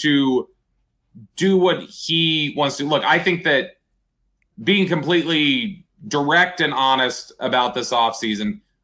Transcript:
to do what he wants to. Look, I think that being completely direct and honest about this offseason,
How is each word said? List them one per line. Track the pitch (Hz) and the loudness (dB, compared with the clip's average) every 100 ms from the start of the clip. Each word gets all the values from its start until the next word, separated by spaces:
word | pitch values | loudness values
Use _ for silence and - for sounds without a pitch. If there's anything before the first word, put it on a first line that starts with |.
to | 151 143 135 127 - _ _ _ _ _ _ - 110 - | 0 2 2 0 -2 _ _ _ _ _ _ -20 -18 -2
do | 190 190 | 2 4
what | 180 160 | 4 0
he | - - - 165 165 156 147 - | -6 -14 -4 0 0 0 -2 -2
wants | 139 - | -2 -2
to. | |
Look, | 143 143 | 0 0
I | - 175 | 2 2
think | 185 170 | 2 0
that | 160 139 95 - _ _ _ _ _ _ _ - | 2 0 0 -8 _ _ _ _ _ _ _ -6
being | 113 202 190 | 0 2 2
completely | 165 139 175 160 160 147 131 110 98 - _ 107 | -2 0 0 0 0 0 0 -4 -10 -18 _ -6
direct | 147 143 165 180 180 | -2 2 2 2 0
and | 156 | -2
honest | 135 131 131 127 - - - | 0 2 2 0 -4 -12 -8
about | 123 127 123 | -2 0 0
this | 123 117 | -2 -2
offseason, | 123 117 - 113 104 107 104 _ _ | 0 0 0 -4 -4 -4 -6 _ _